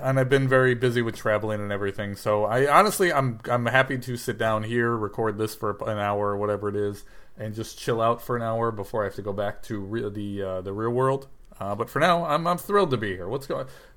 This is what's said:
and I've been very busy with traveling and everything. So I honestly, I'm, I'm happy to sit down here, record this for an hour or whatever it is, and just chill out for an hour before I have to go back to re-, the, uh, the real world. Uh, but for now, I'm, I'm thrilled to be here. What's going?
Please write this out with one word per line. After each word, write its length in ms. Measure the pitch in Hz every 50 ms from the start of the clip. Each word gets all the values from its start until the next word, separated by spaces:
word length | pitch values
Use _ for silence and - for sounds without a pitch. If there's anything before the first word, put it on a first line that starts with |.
and 160 | 135 131 131 135
I've 100 | 131 123
been 200 | 139 139 135 127
very 260 | 131 131 131 127 123
busy 260 | 117 127 123 117 123
with 140 | 117 113 104
traveling 460 | - - 113 107 101 107 107 107 104
and 100 | 104 101
everything. 460 | 101 101 101 98 95 - 104 101 98
So 280 | - - 113 104 104 104
I 220 | 101 113 127 139
honestly, 460 | 143 143 170 202 214 - - 190 175
I'm, 260 | 156 139 131 127 110 110 -
I'm 220 | - 120 123 117
happy 300 | 117 117 131 135 135 139
to 200 | 127 - 127 123
sit 220 | 113 - - 113 113
down 260 | 113 110 110 107 107
here, 320 | 110 120 120 117 117 117
record 420 | 110 107 101 - - 113 110 104 104
this 160 | 107 104 -
for 220 | - 110 104 104 - 107
an 120 | 110 107 104
hour 320 | 101 101 104 101 104 101
or 60 | 101
whatever 320 | 101 104 104 104 101 104 104
it 80 | 101
is, 280 | 104 104 101 101 101 - - - - - - - -
and 160 | 110 107 104
just 240 | 113 107 - - -
chill 220 | - 139 120 113
out 180 | 113 113 117 117
for 140 | - - 123
an 80 | 120
hour 300 | 117 113 113 113 117 117
before 300 | 110 104 98 - - 113
I 20 | 104
have 100 | 95 -
to 80 | -
go 100 | 98 104
back 300 | 101 104 101 104 101 - -
to 140 | - 113 101
re-, 320 | 98 98 107 117 113 104
the, 320 | 98 104 101 101 101 101
uh, 180 | 98 95 92 92
the 100 | 92 98
real 180 | 98 107 113 117
world. 380 | 120 127 131 135 135 139 - - - - - - - -
Uh, 160 | 98 98 101
but 140 | 101 113 -
for 120 | - 139
now, 220 | 156 185 170 170 170
I'm, 200 | 156 147 160 165
I'm 120 | 175 175 175
thrilled 320 | - - 202 202 190 156
to 80 | 127 110
be 140 | 107 101 90
here. 100 | 92 87
What's 200 | 95 120 139 -
going? 200 | - - - 135 - - - - - -